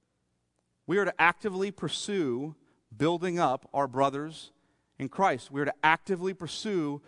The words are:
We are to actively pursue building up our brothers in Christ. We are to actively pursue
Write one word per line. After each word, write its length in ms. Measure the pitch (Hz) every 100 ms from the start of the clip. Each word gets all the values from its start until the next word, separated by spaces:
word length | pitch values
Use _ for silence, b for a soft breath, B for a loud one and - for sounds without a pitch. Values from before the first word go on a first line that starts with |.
| _ _ _ _ _ _ _ _ -
We 100 | 190
are 80 | 185
to 160 | -
actively 480 | 165 - 214 185 202
pursue 840 | 190 160 - - 196 143 120 151 151 b b b 107
building 420 | 151 175 185 175
up 320 | 151 127 -
our 140 | 139 135
brothers 640 | 127 135 139 156 156 - _ _ _ _ -
in 120 | 135
Christ. 420 | - 190 127 -
We 100 | 139
are 40 | 143
to 200 | - 156
actively 480 | 165 - 180 190
pursue 680 | 190 160 - 214 190 147 143